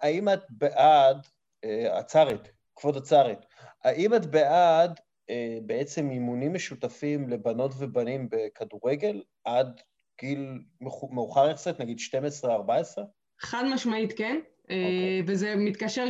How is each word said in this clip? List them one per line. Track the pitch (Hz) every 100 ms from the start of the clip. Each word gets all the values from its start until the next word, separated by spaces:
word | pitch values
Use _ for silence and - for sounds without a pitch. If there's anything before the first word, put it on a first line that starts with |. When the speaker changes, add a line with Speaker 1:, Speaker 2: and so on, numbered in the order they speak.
Speaker 1:
האם | 147 165 208
את | 196 -
בעד, | 110 143 - 147 151 135 139 139 _ _ _
אה, | 110 107 117 90
הצארית, | - 156 147 107 - _ _ _
כבוד | 143 139
הצארית, | 131 151 131 101 _ _ - _
האם | - 131 202 226
את | 165
בעד, | 156 143 170 175 160 175 165 _ _ -
אה, | 120 117 113 110
בעצם | 113 143 - 143
אימונים | 127 120 123 139
משותפים | 180 - 131 - - 147 147 131
לבנות | 120 113 113 135 131
ובנים | 139 120 120 135 123
בכדורגל | 113 107 - 107 104 120 147 107 104 - _ -
עד | 123 127 120 _ _ _ -
גיל | 131 139 135 127 - _
מאוח-, | 135 - 131
מאוחר | 123 113 143 143
יחסית, | 156 185 165
נגיד | 120 117
שתים | - 135 143
עשרה, | 143 123
ארבע | 113 101 127
עשרה? | 170 - 202 _ _ _
Speaker 2:
חד | - 240 262
משמעית | 262 240 220 220
כן, | 220 220 294 - _ -
אה, | 185
Speaker 1:
אוקיי. | 180 185 185 190 175
Speaker 2:
וזה | 196 208 208
מתקשר | 208 196 220 262 247